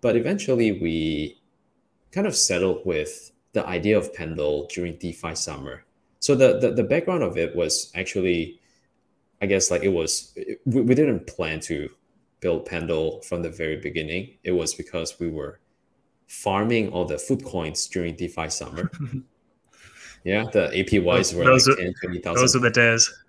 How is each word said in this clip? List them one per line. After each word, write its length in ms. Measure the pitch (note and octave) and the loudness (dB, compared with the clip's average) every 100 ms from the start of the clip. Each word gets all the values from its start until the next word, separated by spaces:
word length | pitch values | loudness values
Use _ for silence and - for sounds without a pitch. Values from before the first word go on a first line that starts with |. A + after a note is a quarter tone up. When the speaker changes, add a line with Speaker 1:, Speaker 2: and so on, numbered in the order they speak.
Speaker 1:
but 140 | A#2+ A#2 | 4 2
eventually 540 | A2+ G3+ - B2+ A2+ F#2 E2+ | 2 -2 0 2 2 2 0
we 100 | D#2+ D#2+ D2+ D2+ - _ _ _ _ _ _ _ | 0 0 -2 -4 -10 _ _ _ _ _ _ _
kind 160 | F3+ G3+ | -2 -2
of 80 | A2+ | 2
settled 440 | - F2 F#2 F2 F#2+ | 2 2 2 0 -2
with 460 | D#2 D2+ - - _ _ | -2 -4 -10 -18 _ _
the 120 | A2 - F2+ | -4 -2 -2
idea 200 | G2+ G#2 | 4 4
of 160 | - | 2
Pendle 540 | - D#2+ D#2+ D2 D2 C#2+ | -8 -8 -4 -2 -2 -4
during 220 | - F2 D#2 | -6 -8 -6
DeFi 380 | F2 E2 E2 D#2+ | -10 -8 -8 -8
summer. 480 | - C#2+ C2+ B1+ _ _ _ _ | -8 -8 -12 -14 _ _ _ _
So 160 | - C3+ | 2 6
the, 140 | C3 - | 6 6
the, 80 | B2+ | 2
the 160 | - G#2 | 2 2
background 300 | D#3 E3+ F3 | 2 2 0
of 140 | G#2+ E2 | 0 0
it 180 | E2 - | -2 0
was 360 | D#2+ - - | -2 -2 -4
actually, 680 | F2 F#2 G2+ F#2 F2 E2 - _ _ _ _ _ _ _ _ | -6 -4 0 0 0 -2 -10 _ _ _ _ _ _ _ _
I 40 | G2+ | 0
guess, 240 | F#2+ F#2 | 2 2
like, 140 | F2+ | 2
it 100 | F#2+ F2+ | 2 0
was, 320 | D#2+ - - - | 0 -4 -6 -14
it, 260 | - G#2+ - | -12 -6 0
we, 160 | B2 | 2
we 140 | A#2 B2+ | 4 4
didn't 320 | D3+ G2+ - | 4 2 -6
plan 320 | - E2 D#2+ - | -6 -4 -4 -6
to 180 | D#2 D2 _ _ _ _ _ | -6 -8 _ _ _ _ _
build 260 | F2+ E2 - | -2 -2 -4
Pendle 560 | E2+ E2 D#2+ D#2+ - - | -6 -2 -2 -2 -6 -8
from 160 | F2 | -6
the 100 | E2 D#2 | -6 -6
very 160 | D#2+ D2+ D2 | -6 -6 -6
beginning. 360 | D#2 D2+ F2 A2 _ | -6 -6 -6 -8 _
It 100 | F2 F2+ | -2 -2
was 120 | D#2+ | -2
because 460 | - - F2 D#2+ - | -6 -8 -6 -8 -6
we 100 | E2+ | -8
were 300 | D#2 C#2+ - _ _ _ _ _ _ _ | -6 -10 -12 _ _ _ _ _ _ _
farming 640 | - - G2 G#2+ A#2 G#2 | -8 -2 0 2 2 0
all 120 | F2 E2+ | -2 -4
the 120 | D2 | -4
food 260 | - C3 | -2 -4
coins 440 | - F#2 D#2+ D2+ - | -2 -6 -6 -6 -6
during 280 | F#2+ E2+ E2 | -4 -6 -6
DeFi 340 | F2 - D#2 | -8 -6 -8
summer. 400 | - - D#2 - - | -8 -8 -6 -8 -6
Speaker 2:
<laughs> 40 | C#3 B2+ - _ _ _ _ _ - - - - | -8 -8 -12 _ _ _ _ _ -20 -20 -20 -12
Speaker 1:
Yeah, 220 | F2 G2+ A2+ | 0 0 2
the 140 | G#2 E2+ - | 2 2 0
A 60 | |
P 140 | F#2+ G#2 | 2 4
Ys 80 | F2 | 4
Speaker 2:
Those, 300 | F2 F#2 E2+ | 4 2 2
Speaker 1:
were, 100 | B2+ | 6
Speaker 2:
those 220 | C3 B2+ | 6 6
Speaker 1:
like, 100 | C3+ | 4
Speaker 2:
are, 40 | |
Speaker 1:
ten, 100 | F2+ F#2 | 2 -4
twenty 180 | F#2 F2 | -6 -6
thousand. 220 | F2+ F2 | -2 2
Speaker 2:
those 140 | B2+ C3 | 4 4
are 40 | |
the 100 | A#2+ | 4
days. 340 | A#2 A#2 A2+ - - | 6 4 6 2 -2